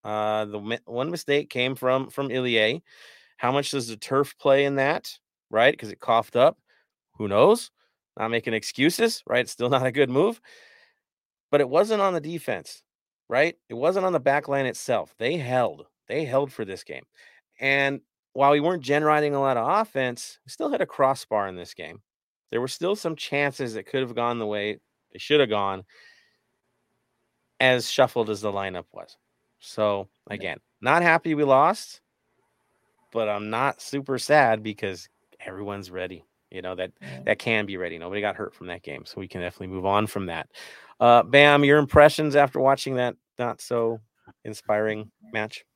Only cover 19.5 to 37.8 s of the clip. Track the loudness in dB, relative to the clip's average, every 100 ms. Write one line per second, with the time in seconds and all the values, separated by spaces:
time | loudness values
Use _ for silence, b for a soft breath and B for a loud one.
19.5 | 0 0 0 -2 -4 -4 -6 -14 -18 -20
20.5 | -8 -6 -4 -6 0 0 0 -2 -4 -4
21.5 | -8 -14 -16 -16 -16 _ _ _ _ _
22.5 | -6 -6 -4 -4 -2 -4 -8 -6 -2 -2
23.5 | -2 -8 -8 -6 -6 -4 -2 -2 -2 -4
24.5 | -4 -6 -8 _ _ _ -18 0 2 2
25.5 | 0 -2 -6 -10 b b b b b b
26.5 | _ _ _ _ _ _ _ _ _ _
27.5 | _ 2 2 0 2 2 2 -4 -4 -4
28.5 | -4 -6 -8 -14 -20 -20 _ _ _ _
29.5 | _ -14 -2 0 0 -6 _ -14 -10 -8
30.5 | -10 _ _ 0 2 4 2 0 0 4
31.5 | 4 4 0 -8 -20 _ _ _ _ _
32.5 | _ _ _ _ _ _ -4 -2 -4 -4
33.5 | -2 -2 -2 -8 -8 -6 -6 2 4 4
34.5 | 2 -2 -6 -8 -8 -16 _ _ _ -14
35.5 | -10 -8 -10 -10 -10 -10 -12 _ _ _
36.5 | -14 -10 -6 -8 _ -16 -8 -4 -2 0
37.5 | -2 -2 -6